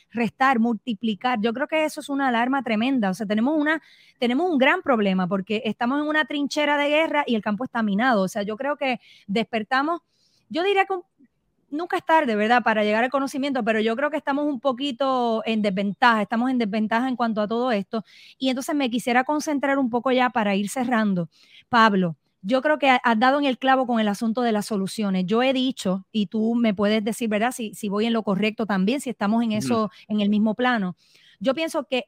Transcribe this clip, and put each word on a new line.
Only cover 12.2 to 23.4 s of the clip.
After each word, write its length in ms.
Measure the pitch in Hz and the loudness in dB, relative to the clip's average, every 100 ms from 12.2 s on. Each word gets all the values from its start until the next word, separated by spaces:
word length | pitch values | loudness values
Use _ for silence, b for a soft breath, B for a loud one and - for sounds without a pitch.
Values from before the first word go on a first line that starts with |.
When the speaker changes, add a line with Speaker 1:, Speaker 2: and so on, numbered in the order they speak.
| 277 208 | 4 2
Speaker 1:
¿verdad?, 280 | 214 247 | 4 4
para 200 | 226 220 | 4 2
llegar 220 | 208 214 254 | 2 2 2
al 40 | |
conocimiento, 540 | 269 269 277 285 262 | 0 -2 -2 -2 -2
pero 160 | 214 220 | 0 0
yo 160 | 220 233 | 0 0
creo 140 | 294 | -2
que 80 | 294 | -2
estamos 280 | 285 277 294 | -2 -2 -2
un 140 | 269 | -2
poquito 800 | 277 247 285 233 269 262 240 220 - | -2 -2 -4 -2 0 0 0 -2 -2
en 160 | 220 | 0
desventaja, 600 | 208 190 202 185 240 214 | 0 0 -4 2 4 4
estamos 300 | 202 233 247 | 0 -2 0
en 60 | 254 | 0
desventaja 500 | 220 214 214 226 262 | -2 -2 0 0 -2
en 80 | 247 | -2
cuanto 240 | 233 214 | -2 -2
a 80 | 208 | -2
todo 240 | 226 254 | -2 0
esto. 320 | 208 190 226 B B B B | -2 -2 -8 B B B B
Y 120 | 262 | -2
entonces 260 | 254 269 294 | -2 -2 -2
me 140 | 262 | 0
quisiera 340 | 233 240 240 | -2 0 0
concentrar 540 | 262 302 320 285 277 277 | 2 -2 -2 -2 0 0
un 120 | 254 | 0
poco 220 | 240 262 | 0 0
ya 180 | 254 247 | 2 2
para 240 | 240 208 | 0 0
ir 140 | 196 202 | 0 -2
cerrando. 640 | 262 247 233 214 180 165 b b b b | -4 0 0 2 0 -4 b b b b
Pablo, 480 | 240 220 202 175 156 _ _ | 4 6 4 0 -4 _ _
yo 200 | 190 254 | -2 0
creo 160 | 302 302 | 2 2
que 120 | 277 | 4
ha-, 100 | 247 | 2
has 160 | 247 220 | 2 2
dado 220 | 254 | 4
en 60 | 285 | 4